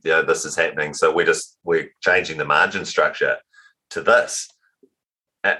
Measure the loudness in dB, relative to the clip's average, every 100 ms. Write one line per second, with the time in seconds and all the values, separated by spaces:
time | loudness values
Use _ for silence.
0 | 0 0 2 -2 -2 -2 -2 -2 -6 0
1 | 0 2 0 0 -4 _ -2 -2 -2 _
2 | 0 0 0 -6 0 2 2 -2 -4 0
3 | 0 0 -2 -2 _ -20 -20 _ _ -4
4 | 4 4 2 -6 -12 _ _ _ _ _
5 | _ _ _ _ -2